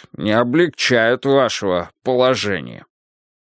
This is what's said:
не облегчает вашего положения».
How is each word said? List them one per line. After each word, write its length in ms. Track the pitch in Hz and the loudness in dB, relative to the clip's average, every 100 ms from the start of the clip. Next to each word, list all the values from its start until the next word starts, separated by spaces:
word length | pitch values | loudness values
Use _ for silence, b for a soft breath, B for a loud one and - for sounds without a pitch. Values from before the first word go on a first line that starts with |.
| - | -18
не 200 | - 101 | -6 0
облегчает 920 | 110 120 156 175 - - 123 113 127 | 0 2 0 0 -2 0 2 2 0
вашего 640 | 139 139 120 - 98 87 90 _ | 2 2 2 -2 -2 -2 -4 _
положения». 840 | 127 127 127 117 101 90 60 - - _ _ _ _ _ _ | -2 2 2 2 -2 -4 -8 -16 -20 _ _ _ _ _ _